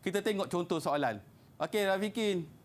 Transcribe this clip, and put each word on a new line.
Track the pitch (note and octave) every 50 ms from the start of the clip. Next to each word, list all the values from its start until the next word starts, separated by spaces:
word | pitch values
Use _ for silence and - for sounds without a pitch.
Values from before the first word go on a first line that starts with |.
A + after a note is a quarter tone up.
kita | - F#3+ F3 G3+
tengok | G3 A3 G#3+ G3 F#3+
contoh | C#3 F3 F3 E3+ E3+ F3+ E3
soalan. | C#3+ F3 C#3+ D3 C#3+ B2 A2+ G2+ - - - - - - -
Okey, | - - E3 - G#3+ G3+
Rafikin. | G3 F#3+ F#3+ G3 G#3+ G3+ A#3 A3 G#3 G3 F3+ E3 D3+ - - -